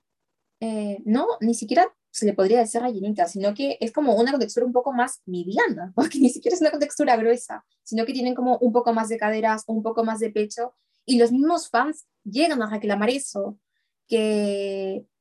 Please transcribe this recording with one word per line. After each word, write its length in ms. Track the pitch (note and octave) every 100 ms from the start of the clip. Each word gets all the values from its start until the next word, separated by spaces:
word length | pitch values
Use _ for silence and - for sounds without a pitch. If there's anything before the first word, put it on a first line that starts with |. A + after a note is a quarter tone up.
| _ _ _ _ _ _
eh, 380 | A3+ G#3+ G#3 G3+ G#3
no, 220 | A#3+ G4 A#4
ni 140 | A3 A#3
siquiera 360 | G#3+ B3 F#4 _ _
se 140 | - G#3
le 80 |
podría 260 | G3 F#3+ A#3+
decir 220 | A3 A#3
rellenita, 460 | B3 G#3 G3+ G#3+ A3+
sino 260 | G3 G3+
que 240 | G#3 C#4 -
es 120 | A3+
como 240 | D4+ C#4+ G#3+
una 160 | A#3+
contextura 340 | C#4 A3 B3 B3
un 80 |
poco 180 | B3 B3+
más 300 | B3 B3+ - -
mediana, 680 | F3+ F3 G#3+ A4+ G3+ F3+
<laughs> 40 | G#3
porque 240 | D#4+ C#4
ni 100 | B3+
siquiera 260 | - A#4+ F4+
es 60 |
una 100 | D#4
contextura 440 | D4+ C#4+ - C#4 A3+
gruesa, 500 | A3+ A#3+ - G#3+ _ _
sino 220 | - A3 A3+
que 80 |
tienen 220 | C4 B3 B3+
como 220 | B3+ A#3+
un 140 | B3
poco 220 | A#3+ A#3+
más 160 | A3+ A3
de 80 | A3+
caderas, 460 | G#3+ A3 A3 A3 -
un 160 | A3
poco 200 | A3 A#3
más 160 | A3+ A3
de 120 | A3+
pecho, 420 | G#3+ G#3+ A#3 B3 _ _ _ -
y 120 | B3
los 140 | A#3
mismos 380 | B3 D4+ E4+ -
fans 360 | A#3 C#4+ D4+ _ _
llegan 380 | G#3+ A3 E4 C#4
a 80 | G#3+
reclamar 400 | G#3+ G#3 G3+ G#3+
eso, 480 | C4+ - G3+ G3 G#3 _ _ _ _ _
que 960 | A3+ G#3+ G#3+ G#3 G3+ G3 G3 G3 G3+ - _